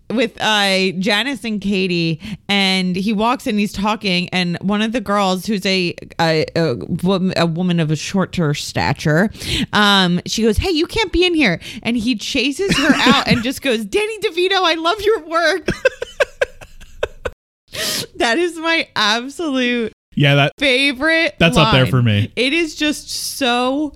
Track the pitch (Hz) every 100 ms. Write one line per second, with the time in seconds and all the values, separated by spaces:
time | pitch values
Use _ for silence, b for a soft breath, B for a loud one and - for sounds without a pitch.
0 | - 220 233 - 214 214 196 190 190 175
1 | 185 208 254 269 233 208 196 202 190 175
2 | 165 160 214 196 - 202 190 190 185 180
3 | 202 202 226 262 262 208 202 - 208 214
4 | 208 175 175 185 175 170 190 208 220 240
5 | 202 202 190 185 180 208 190 190 175 -
6 | - - 165 160 - - 160 117 - 170
7 | 180 190 185 - 170 160 180 170 156 156
8 | - 196 180 - 156 139 - - 85 131
9 | 160 151 208 B B 320 247 208 208 196
10 | 180 175 170 - 226 208 381 302 349 440
11 | 403 339 359 320 240 165 B 214 - 240
12 | 220 220 - 285 262 269 392 - 294 -
13 | 240 269 - 233 233 - 269 226 202 403
14 | 427 427 403 330 370 381 349 330 330 415
15 | 392 440 311 330 330 359 - - 508 -
16 | - - - - - - - - - -
17 | - - - - _ _ _ B 640 B
18 | B 339 240 233 349 330 330 330 - -
19 | 208 226 254 277 320 262 240 240 220 -
20 | _ - 143 143 143 - 277 247 277 247
21 | 311 320 330 - 170 185 156 135 127 127
22 | 120 104 107 - - 330 320 - 302 294
23 | - - - - 254 240 254 277 302